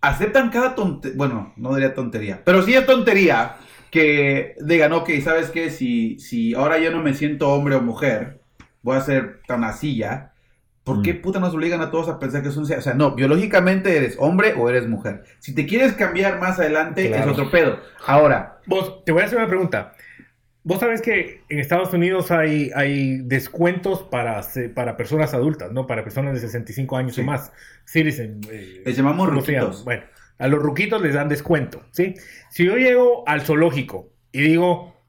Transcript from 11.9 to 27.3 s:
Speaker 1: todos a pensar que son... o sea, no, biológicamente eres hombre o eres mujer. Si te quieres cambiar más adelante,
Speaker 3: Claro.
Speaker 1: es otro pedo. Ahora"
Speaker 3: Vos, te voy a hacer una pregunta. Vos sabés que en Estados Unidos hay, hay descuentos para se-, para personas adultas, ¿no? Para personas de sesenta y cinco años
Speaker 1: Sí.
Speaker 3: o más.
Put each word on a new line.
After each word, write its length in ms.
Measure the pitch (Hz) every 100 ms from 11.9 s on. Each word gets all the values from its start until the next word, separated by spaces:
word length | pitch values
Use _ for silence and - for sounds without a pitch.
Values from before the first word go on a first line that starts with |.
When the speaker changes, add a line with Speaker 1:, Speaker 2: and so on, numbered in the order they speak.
Speaker 1:
todos 180 | 160 165
a 100 | 156
pensar 240 | 131 139
que 80 | 139
son... 120 | 139
o 20 | 147
sea, 280 | 135 139
no, 200 | 127 147 -
biológicamente 800 | 135 156 208 202 180 190 190 165
eres 200 | 127 -
hombre 360 | 139 180 214 -
o 120 | 120
eres 180 | 123 117
mujer. 360 | 110 - 98 - _
Si 140 | -
te 120 | 135 143
quieres 280 | 214 262
cambiar 440 | 202 196 170 196 180
más 200 | 180 185
adelante, 480 | 156 151 160 156 190
Speaker 3:
Claro. 160 | 110
Speaker 1:
es 60 | 139 139
otro 120 | 139
pedo. 300 | 175 151 - - - -
Ahora" 520 | 139 151 120 - - -
Speaker 3:
Vos, 380 | 190 - -
te 60 | -
voy 100 | 165
a 20 |
hacer 140 | 190 240
una 100 | 220
pregunta. 440 | 185 180 110 92 - - - - _ _ _
Vos 160 | 160 185
sabés 200 | 233 226
que 440 | 226 202 170 - _
en 120 | 151
Estados 340 | 139 175 185
Unidos 360 | 180 175 190 180
hay, 400 | 170 156 151 139
hay 480 | 135 139 143 135 131
descuentos 800 | 127 131 - - 170 180 190 185
para 400 | - 123 117 107
se-, 260 | - 135 120
para 300 | 117 123 -
personas 340 | - 151 151
adultas, 400 | 139 135 151 92
¿no? 140 | 117 127
Para 180 | 113
personas 300 | 110 135 139
de 60 | 135
sesenta 320 | 117 117 117
y 20 |
cinco 240 | - 131 131
años 160 | 127
Speaker 1:
Sí. 80 | 123
Speaker 3:
o 20 |
más. 280 | 127